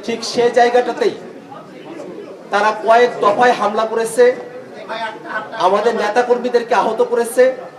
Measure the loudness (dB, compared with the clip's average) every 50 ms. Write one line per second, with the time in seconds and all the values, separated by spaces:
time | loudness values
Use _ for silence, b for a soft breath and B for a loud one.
0 | -6 -6 -6 -6 -6 -6 -2 0 0 2 4 4 4 6 4 2 2 2 -2 -2
1 | -2 -2 -2 -4 -14 -16 -18 -18 -18 -18 -18 -18 -18 -20 -20 -20 -18 -16 -16 -14
2 | -14 -14 -14 -16 -16 -16 -18 -18 -12 -4 -2 0 0 0 0 0 2 4 6 6
3 | 6 4 2 0 0 2 2 4 4 4 4 2 0 -2 0 -2 -2 -2 -2 -2
4 | -4 -2 2 4 4 4 4 0 -8 -14 -14 -16 -16 -16 -16 -16 -14 -12 -10 -8
5 | -8 -10 -10 -12 -12 -8 -8 -8 -8 -8 -6 0 0 2 2 2 2 0 0 0
6 | -2 0 0 0 2 2 0 0 0 0 0 0 0 2 0 0 0 0 0 0
7 | 0 0 0 -2 -2 -2 4 4 4 4 4 -2 -12 -16 -16